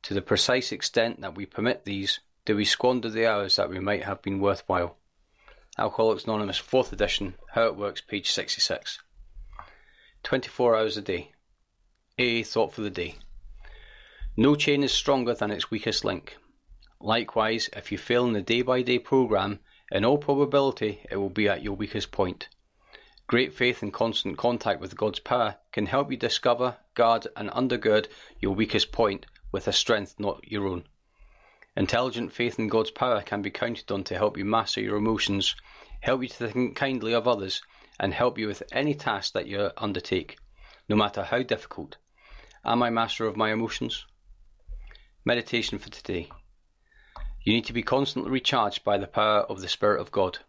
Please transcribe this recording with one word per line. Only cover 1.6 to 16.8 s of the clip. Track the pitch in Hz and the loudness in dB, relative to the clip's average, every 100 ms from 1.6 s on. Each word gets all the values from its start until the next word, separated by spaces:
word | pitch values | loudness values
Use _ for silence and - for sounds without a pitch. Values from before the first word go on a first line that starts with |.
| 110 - | -2 -2
these, | - 98 95 - _ _ - | -4 -4 -2 -4 _ _ -2
do | 104 | 0
we | |
squander | 101 - 123 123 113 | 2 2 2 2 -2
the | 110 113 | 0 2
hours | 104 98 - | 2 2 2
that | - | 2
we | 95 | -2
might | 98 101 | -2 -2
have | 98 95 | -2 -6
been | - 98 | -4 0
worthwhile." | 98 95 - 92 85 - _ _ _ _ - - _ - | 2 0 0 0 0 -6 _ _ _ _ -20 -20 _ -4
Alcoholics | 110 - 113 107 | -2 2 2 2
Anonymous, | - 107 101 92 | -2 -2 -2 -4
fourth | - 131 123 | 0 2 2
edition, | 98 104 - 98 - - | 0 0 0 -4 -10 -4
How | - 117 | 2 2
It | - | 0
Works, | 101 - | -6 -6
page | - 104 - | -8 -6 -2
sixty-six. | - - - - 78 - - _ - - - - - - - - _ _ _ | -4 -4 -2 0 -2 -6 -14 _ -20 -20 -18 -16 -18 -20 -20 -20 _ _ _
Twenty-four | - 135 - - 123 | -4 -4 -4 0 4
hours | 113 110 104 | 4 2 -2
a | |
day. | 101 87 - _ _ _ _ _ _ _ _ - | -4 -6 -6 _ _ _ _ _ _ _ _ -2
A | 123 117 | 0 0
thought | 107 - 107 | -2 0 0
for | - | -2
the | 104 | -6
day. | 92 80 - - - - - - - - - - - - | -4 -6 -8 -18 -18 -18 -18 -18 -20 -20 -20 -20 -12 -8
No | - 127 | 2 4
chain | 147 147 143 | 4 2 2
is | 139 | 2
stronger | - - 139 120 | 0 2 2 2
than | 113 104 | -2 -2
its | 104 - | -4 -4
weakest | 110 - 101 104 | -4 -2 -2 -2
link. | 92 - - _ _ _ - | -4 -8 -20 _ _ _ -20